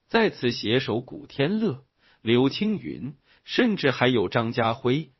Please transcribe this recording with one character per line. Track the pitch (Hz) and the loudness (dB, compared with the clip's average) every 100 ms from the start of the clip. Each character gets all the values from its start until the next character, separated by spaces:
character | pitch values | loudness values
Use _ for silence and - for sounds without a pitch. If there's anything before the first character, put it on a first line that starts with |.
| _ | _
再 | 226 208 | 0 0
次 | - 123 | 0 -4
携 | 117 101 123 | -2 0 -2
手 | 131 113 | 0 -6
古 | 123 - - | -6 -16 -12
天 | - 139 214 | -2 -2 0
乐、 | 214 127 _ _ _ _ | -2 -4 _ _ _ _
刘 | 110 120 135 | 2 4 4
青 | - 214 196 | 0 -2 -4
云， | 80 64 120 - _ _ - | -6 -10 -12 -14 _ _ -8
甚 | - 254 202 | 0 2 2
至 | 143 | 0
还 | 127 127 | 2 2
有 | 123 98 | 2 2
张 | 123 113 | 0 -2
家 | 127 113 | 0 -2
辉。 | 113 123 139 160 _ | 0 0 -2 -4 _